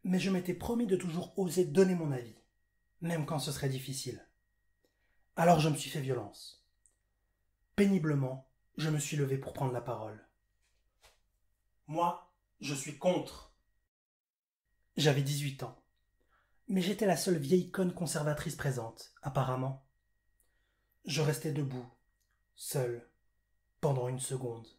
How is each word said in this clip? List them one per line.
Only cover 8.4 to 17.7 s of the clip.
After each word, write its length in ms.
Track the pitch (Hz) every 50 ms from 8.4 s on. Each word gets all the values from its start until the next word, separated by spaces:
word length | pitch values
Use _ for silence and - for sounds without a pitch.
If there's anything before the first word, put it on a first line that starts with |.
| - _ _ _ _ _ _ -
je 120 | 151 160
me 100 | 151 151
suis 180 | 147 - - 147
levé 220 | 143 135 135 135
pour 140 | 135 - -
prendre 200 | - 143 127 123
la 80 | 120
parole. « 420 | - - 120 110 110 - 107 - - _ _ _ _ _ _ _ _ _ _ _ _ _ _ _ _ - _ _ _ _ _ _ _ _ _ _ _ _ _ _ _ -
Moi, 440 | 147 165 170 175 175 - - _ _ _ _ _ _ _
je 140 | - 135 147
suis 240 | 131 - 156 143 -
contre. » 520 | - 185 180 156 - - - - - - _ _ _ _ _ _ _ _ _ _ _ _ _ _ _ _ _ _ _ _ _ _ _ _ _ _ _ _ _
J'avais 280 | - 143 147 135 139 139
dix-huit 400 | 135 147 143 147 139 135 - -
ans. 120 | - - - _ _ _ _ _ _ _ _ _ _ _ _ _ _ _ _ _ -
Mais 140 | 190 185
j'étais 260 | 175 185 208 - 220 196
la 100 | 170 151
seule 220 | - 196 180 156
vieille 320 | 139 135 185 185 180 -